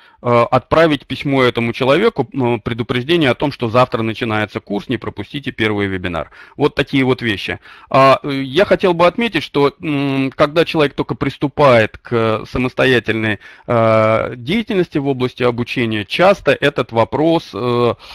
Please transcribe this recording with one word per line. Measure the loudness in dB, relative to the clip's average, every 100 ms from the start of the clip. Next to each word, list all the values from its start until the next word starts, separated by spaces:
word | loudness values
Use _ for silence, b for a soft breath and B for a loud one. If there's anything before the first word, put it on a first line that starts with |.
| b b
э, | 0 2 2
отправить | 0 2 2 2 0 -6
письмо | -8 -2 2
этому | 2 0 -4
человеку, | 0 0 2 2 0 -4
м, | -2 -2 -2
предупреждение | -4 -6 -4 -4 -2 0 2
о |
том, | 0 -4
что | -4 0
завтра | 2 2 0
начинается | -4 -4 -4 -2 -4 -8
курс, | -8 -8 -4
не | -6
пропустите | -6 -10 -10 -10 -8
первый | -2 -2 0 -2
вебинар. | -4 -6 -6 -8 B B -2
Вот | -2
такие | 0 -2 0
вот | 2 0
вещи. | -2 -4 -6 -10 B B B
А, | 4 6 4
э, | 0 -6
я | -2 0
хотел | 2 2 2
бы | 2 2
отметить, | 2 -2 -4
что, | -4 0 0 0
м, | -4 -4 -2 -2 -2
когда | 0 0 2
человек | 0 0 -2
только | -2 -6
приступает | -4 -6 -4 -4 2 6 6 4 -4
к | -4 -2 0 -2 -4
самостоятельной, | -4 -4 0 2 2 0 -2 -2 -4 B B -2
э, | 0 2 4 2 0 -2 -6
деятельности | -4 -4 -2 -2 -2 -2
в | -4
области | -2 -4 -2
обучения, | -2 -2 -4 -2 -2 -4
часто | -4 2 2 2 0
этот | 0 0 -2 -2
вопрос, | -2 0 0 0 0 -4
э, | -6 -2 0 0 -2 B